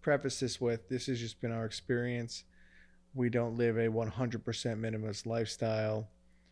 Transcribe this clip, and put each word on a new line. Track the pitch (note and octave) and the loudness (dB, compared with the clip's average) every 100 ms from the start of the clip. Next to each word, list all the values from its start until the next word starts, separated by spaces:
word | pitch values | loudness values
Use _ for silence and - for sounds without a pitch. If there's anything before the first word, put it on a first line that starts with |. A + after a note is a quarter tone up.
preface | - C#3+ C#3+ - | 2 2 2 -2
this | B2+ - | -2 0
with, | A#2+ A#2 - | 0 0 -2
this | B2+ B2+ | -4 -2
has | B2 | -2
just | A#2 - | -4 -6
been | A#2+ | -4
our | A2+ A2 | -2 -4
experience. | - - B2 A#2+ A#2+ A#2 - - - - - - - _ | -6 -2 0 0 -2 -4 -10 -14 -20 -20 -20 -20 -20 _
We | C3 B2 | 0 2
don't | A#2+ A#2 A#2 | 4 2 2
live | A#2+ A2+ | 4 4
a | A2+ | 4
one | A2 A2 | 2 0
hundred | G#2+ B2+ A2 - | 0 -2 -2 -4
percent | A2+ A#2+ A2 | -2 0 0
minimalist | A2+ A2 G#2+ G#2 A#2 | -2 -2 -4 -4 -2
lifestyle. | A#2 A2 - A#2 A2 G#2+ G#2+ A2 - - - - | 0 0 0 0 2 2 0 -4 -12 -20 -20 -20